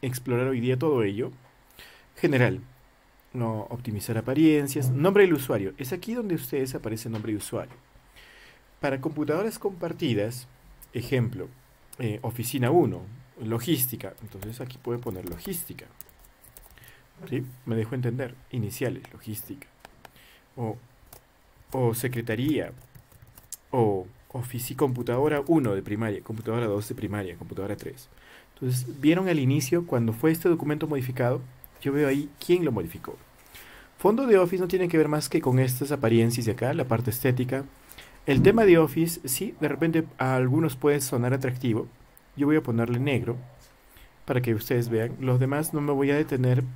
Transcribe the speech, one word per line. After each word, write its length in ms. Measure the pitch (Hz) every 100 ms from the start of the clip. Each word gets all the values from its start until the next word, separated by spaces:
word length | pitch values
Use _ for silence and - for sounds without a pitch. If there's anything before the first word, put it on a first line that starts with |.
explorar 460 | 131 127 - 120 131
hoy 120 | 127
día 180 | 123 131
todo 240 | 160 131
ello. 300 | 104 101 127 - - _ _ - - - - -
General. 440 | 170 135 120 123 - - _ _ _ _ _
No, 340 | 127 113 110 101
optimizar 480 | 120 - 104 - 110
apariencias. 720 | 113 131 160 151 143 143 127
Nombre 340 | 127 175 196
del 100 | 190
usuario. 380 | 151 - 117 95 -
Es 140 | 131
aquí 220 | 180 226
donde 200 | 240 214
ustedes 400 | 156 - 143 131
aparece 340 | 131 110 110 113
nombre 240 | 110 110
de 60 | 104
usuario. 360 | - 110 - - _ - _ - - - - - _ _
Para 200 | 143 135
computadoras 580 | 147 151 147 156 220 214
compartidas, 920 | 208 180 170 170 156 104 107 127 - - - - -
ejemplo, 560 | 123 - 127 110 92 87 - _ _ - -
eh, 200 | 117 107
oficina 480 | 113 120 - 135 120
uno, 300 | 170 - 87 92 117 - -
logística. 720 | 110 117 175 143 - 113 95 -
Entonces 380 | 107 98 104 120
aquí 180 | 127 -
puede 200 | - 120
poner 300 | 120 92 90
logística. 580 | 87 - 175 - - - - - _ - _ - - - - - - _ - 170
¿Sí? 160 | 127 - -
Me 100 | -
dejo 200 | 113 110
entender. 400 | 135 123 127 123 - -
Iniciales, 520 | 127 101 - 127 90 -
logística. 540 | - - 107 - 95 - _ - - - - - - _ -
O, 200 | 110 - - _ - - _ _ _ _ -
o 220 | 135 120
secretaría. 800 | 113 127 123 113 110 143 131 85 120 - - - - - - - - _
O 360 | 131 110 98 92 - -
ofici-, 440 | 127 120 120 - 135
computadora 640 | 147 123 120 120 151 147 139
uno 280 | 165 120
de 80 | 98
primaria, 400 | 98 104 113 98
computadora 440 | - 110 113 117 117
dos 220 | 104 104
de 60 |
primaria, 420 | - 101 104 95 85
computadora 400 | 82 - 98 104
tres. 320 | - - - - - - -
Entonces, 460 | - 127 127 127 -
vieron 280 | 143 175 185
al 120 | 160
inicio, 460 | 131 147 - 170 170
cuando 260 | 123 117
fue 180 | 110 160
este 180 | 160 180
documento 380 | 165 143 151 156
modificado, 540 | 143 127 127 123 127 - - - -
yo 100 | 139
veo 160 | 143 143
ahí 220 | 139 143 -
quién 260 | - 180
lo 60 | 160
modificó. 460 | 107 82 - - - - - - - - - - -
Fondo 280 | 185 226 269
de 120 | 196
Office 240 | 175 185
no 60 | 180
tiene 200 | 185 175
que 80 | 165
ver 120 | 147
más 200 | 151 -
que 120 | 170
con 180 | 135 127
estas 320 | 131 127 143
apariencias 560 | 143 113 113 113 117 110
de 60 |
acá, 200 | 101 123
la 120 | 165 127
parte 240 | 113 120
estética. 540 | - 135 127 127 135 139 - - - - -
El 160 | - 135
tema 220 | 190 226
de 140 | 208 165
Office, 500 | 156 165 165 - 131
sí, 260 | - 202 -
de 80 | 151
repente 360 | 139 165 160 160 -
a 200 | 131 131
algunos 400 | 127 151 160 -
puede 240 | 147 143
sonar 340 | 139 127 123
atractivo. 520 | 131 131 127 127 110 - - - - _ -
Yo 100 | 143
voy 100 | 156
a 60 |
ponerle 380 | 127 113 117 120
negro 360 | 143 127 - 123 - - - _ _ - - _
para 160 | - 127
que 140 | 123
ustedes 340 | 107 - 127 117
vean. 280 | 113 117 127
Los 200 | 127 127
demás 340 | 131 143 156
no 60 | 156
me 120 | 147
voy 200 | 139 139
a 40 | 143
detener 460 | 156 131 127 127 131